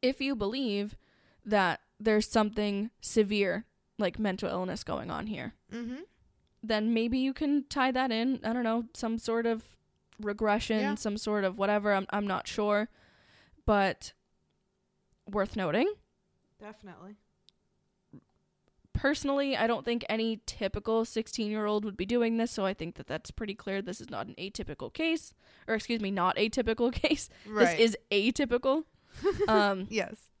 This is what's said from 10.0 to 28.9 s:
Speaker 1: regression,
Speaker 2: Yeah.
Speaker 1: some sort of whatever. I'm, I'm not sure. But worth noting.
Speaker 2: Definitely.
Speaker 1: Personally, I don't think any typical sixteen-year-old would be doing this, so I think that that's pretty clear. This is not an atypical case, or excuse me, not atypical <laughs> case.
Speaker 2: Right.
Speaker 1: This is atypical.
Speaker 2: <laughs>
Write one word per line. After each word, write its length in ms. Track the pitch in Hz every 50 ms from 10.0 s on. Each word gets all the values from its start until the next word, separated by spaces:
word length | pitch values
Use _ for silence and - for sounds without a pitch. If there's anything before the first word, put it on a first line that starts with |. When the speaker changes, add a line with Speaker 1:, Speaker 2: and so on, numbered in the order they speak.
| _ _ _ _
Speaker 1:
regression, 600 | 214 208 202 208 220 214 202 214 214 - 226 214
Speaker 2:
Yeah. 140 | 247 277 294
Speaker 1:
some 220 | - - 220 202
sort 260 | 214 - - 208 208 196
of 140 | 190 185 226
whatever. 340 | 190 202 208 208 202 208 202
I'm, 120 | 190 190 -
I'm 160 | - 208 208
not 200 | 202 190 - -
sure. 420 | - - - 208 208 208 208 214 226 _ _ _ _ _ _ _ _ _ - - _ _ _ _
But 480 | - 214 202 196 196 160 - - - - _ _ _ _ _ _ _ _ _ _ _ _ _ _ _ _ _ _ _ _ _ _ -
worth 280 | 196 208 196 214 -
noting. 360 | 233 190 165 147 202 269 392 415 - _ _ _ _ _ _ _ _ _ _ _ _
Speaker 2:
Definitely. 560 | 214 208 214 _ - 196 175 - 175 190 208 208 _ _ _ _ _ - _ _ _ _ _ _ _ _ _ _ _ _ - 127 _ _ _ _ _ _ _ _ _ _ _ _ _ _ _
Speaker 1:
Personally, 640 | - - 269 302 - - 277 277 277 277 277 262 -
I 80 | -
don't 180 | 226 233 220 254
think 220 | 240 233 240 220 -
any 320 | 214 220 226 226 226 214 _
typical 580 | - - - 220 196 - 208 202 - 226 226 226
sixteen-year-old 800 | - - 233 233 - - - 220 208 214 214 214 208 214 214 208
would 140 | 220 196 -
be 80 | 185
doing 320 | 196 233 240 233 226 226 226
this, 120 | 226 233
so 140 | - - 196
I 80 | 190 196
think 220 | - - 170 -
that 120 | - -
that's 240 | - 131 156 - -
pretty 240 | - - 226 208 196
clear. 280 | 226 - - 190 196 196
This 180 | - 180 -
is 80 | - -
not 180 | - 98 113
an 80 | - - -
atypical 520 | 175 196 220 - 214 - - - - - -
case, 420 | - 320 330 320 311 - - - _ _ _ - - - -
or 60 | 220
excuse 260 | 220 - - 233 226
me, 100 | 214 190
not 260 | 196 196 180 180 -
atypical 540 | - 214 220 - - 233 220 220 - 240 247 247
<laughs> 20 |
case. 340 | - - - 311 - - - - - -
Speaker 2:
Right. 300 | 208 214 214 214 - 170
Speaker 1:
This 180 | 160 226 359 320
is 20 | - _ _
atypical. 720 | 208 208 202 226 247 - 294 247 240 247 - 262 269 311 320
Speaker 2:
<laughs> 600 | _